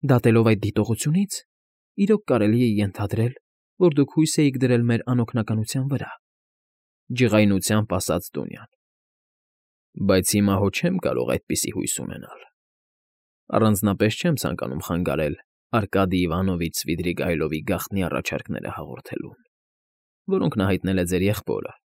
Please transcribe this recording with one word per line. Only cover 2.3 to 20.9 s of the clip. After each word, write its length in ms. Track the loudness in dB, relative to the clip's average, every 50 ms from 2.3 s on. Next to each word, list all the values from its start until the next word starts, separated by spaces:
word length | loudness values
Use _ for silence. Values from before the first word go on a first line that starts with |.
կարելի 280 | 0 2 4 2 4 4
է 80 | 2 2 2 2
ենթադրել, 540 | 0 -2 -2 -4 -4 -4 0 0 0 0 -2 -6 _ _ _ _ _ _ _ _
որ 160 | 2 4 4
դուք 180 | 4 0 2 2
հույս 180 | 0 0 2 4 2
էիք 180 | 2 2 2 2
դրել 240 | 2 2 4 4 4
մեր 180 | 2 2 0 0
անօգնականության 840 | 0 0 0 0 0 0 -4 -2 0 -2 -2 -2 -2 -4 -4 -2 -2
վրա", 240 | -4 -4 -6 -8 -14 -18 _ _ _ _ _ _ _ _ _ _ _ _ _ _ _ _ _ _
ջղայնությամբ 840 | 0 2 2 4 6 6 4 6 4 2 2 2 2 2 2 2 0
ասաց 340 | -2 0 0 -2 -2 -2 -4 _
Դունյան։ 340 | -8 -8 -8 -12 -16 -18 -20 _ _ _ _ _ _ _ _ _ _ _ _ _ _ _ _ _ _ _ _ _ _ _ _ _ -6
"Բայց 300 | 0 2 2 2 2 2 2
հիմա 200 | 2 4 4 2
հո 140 | 2 2 0
չեմ 300 | 0 0 -2 -2 -2 0
կարող 320 | -2 -2 -2 -2 0 0 -2
այդպիսի 380 | -4 _ _ -4 -4 -4 -4 -4
հույս 220 | -6 -4 -4 -6 -6
ունենալ։ 420 | -6 -10 -10 -12 -14 -16 -20 -20 -20 _ _ _ _ _ _ _ _ _ _ _ _ _ _ _ _ _ _ _ _ _
Առանձնապես 680 | 0 2 4 4 2 2 2 0 0 2 2 0 0 0
չեմ 200 | -2 -2 -2 0
ցանկանում 440 | -2 -4 -4 -4 -6 -6 -8 -8 -6
խանգարել 520 | -4 -4 -2 -2 -2 0 0 -2 -2 -4 -6 -12 _ _ _ _ _ -2
Արկադի 460 | -2 -2 0 0 0 0 2 2 0
Իվանովիչ 540 | 0 0 0 0 0 0 0 -2 -4 -4 -4
Սվիդրիգայլովի 840 | -6 -4 -4 -4 -4 -2 -4 -4 -4 -2 -2 -2 -2 -2 -2 -4 -6 -4 -4
գաղտնի 340 | -4 -4 -4 -6 -4 -4 -2
առաջարկները 680 | -2 -4 -4 -6 -6 -8 -8 -8 -6 -8 -8 -8 -10 -12
հաղորդելուն, 680 | -12 -12 -14 -14 -16 -14 -12 -10 -10 -10 -12 -14 _ _ _ _ _ _ _ _ _ _ _ _ _ _ _ _ _ _ -2
որոնք 280 | -2 0 0 0 0
նա 100 | 0 0 0
հայտնել 340 | 0 0 0 0